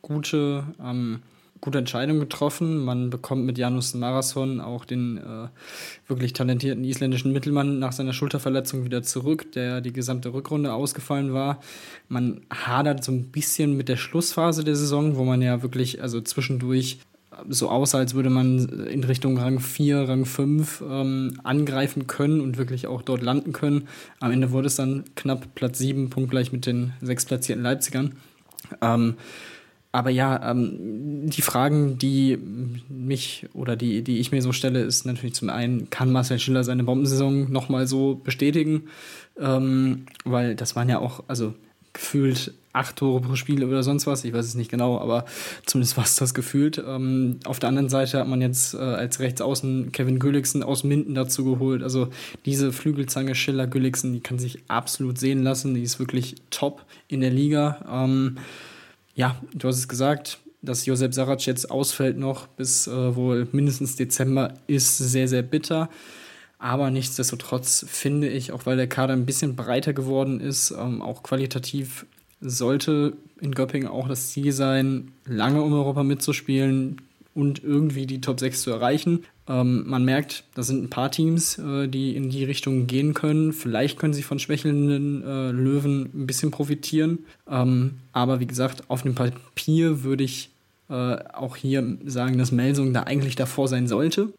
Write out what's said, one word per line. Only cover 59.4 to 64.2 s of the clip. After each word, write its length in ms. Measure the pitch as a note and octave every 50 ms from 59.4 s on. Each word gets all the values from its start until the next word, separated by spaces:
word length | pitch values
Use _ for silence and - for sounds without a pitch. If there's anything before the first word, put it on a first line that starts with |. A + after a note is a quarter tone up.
| - - -
du 140 | C3+ -
hast 100 | C3 B2+
es 100 | B2+ B2+
gesagt, 500 | B2 A#2+ B2 C3 C#3+ D3+ D3 - - - - _ - _ _
dass 240 | - C3+ B2 A#2+ -
Josep 300 | C3+ C3 B2 C3+ B2 B2
Sarac 280 | C3+ C3 C3 C3+ C3 -
jetzt 240 | C3 B2 B2 - -
ausfällt 480 | - C3+ C3+ - - - C#3 C3 - C3
noch 260 | C3+ C3+ C3+ - -
bis, 380 | - _ - C3 B2+ - - -
äh, 300 | - A#2+ C3 B2+ B2+ A#2+
wohl 320 | B2+ B2 B2+ B2 A#2+ B2 A#2+
mindestens 440 | - C#3+ C#3+ C#3+ B2+ C3 C#3+ B2+ -
Dezember, 580 | - C3 B2+ - -